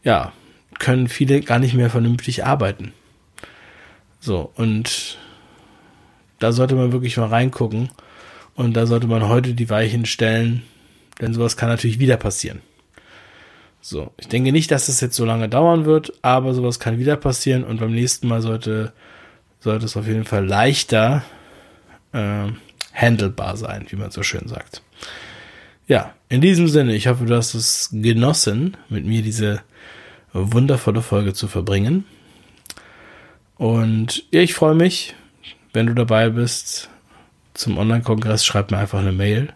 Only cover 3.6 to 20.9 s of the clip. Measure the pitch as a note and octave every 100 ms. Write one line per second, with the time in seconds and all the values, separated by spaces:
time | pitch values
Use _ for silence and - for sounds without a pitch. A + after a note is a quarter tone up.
3.6 | - - - _ _ _ - F#2 D#2+ -
4.6 | A2+ G#2+ A#2 - - - - - _ _
5.6 | _ _ _ _ _ _ _ _ A#2 A#2
6.6 | C3 C3 B2 B2 B2 A#2+ A2 A2+ C3 -
7.6 | A2+ G#2 B2+ - - - - - - -
8.6 | A#2+ A2+ A#2 A#2 A#2 A2+ G#2+ A#2+ B2+ A#2+
9.6 | A2 G#2+ A2 A#2 A2+ - A2+ A2+ A#2 A#2+
10.6 | - _ _ _ _ - A#2 A2+ A#2 -
11.6 | A#2 A#2 A#2 A2+ C3 A#2+ G#2 - - -
12.6 | _ _ _ - _ - - - - -
13.6 | _ _ - D2+ - - - A#2 C3 D3+
14.6 | D#3+ C#3 - B2+ B2 - A2+ A2+ A2 B2
15.6 | E3+ E3+ D#3 D#3 D3+ - B2 B2+ C3 B2+
16.6 | B2 A#2+ A#2+ A2+ C3 D3 C#3 B2+ C3+ B2+
17.6 | - A2 A2+ A2+ B2 - A#2+ A2+ A2+ A2
18.6 | A2 G#2+ A2 _ - - - _ _ _
19.6 | A2 G#2+ A2+ A2 G#2+ A2 G#2+ G#2 F#2+ G2
20.6 | B2 C#3+ -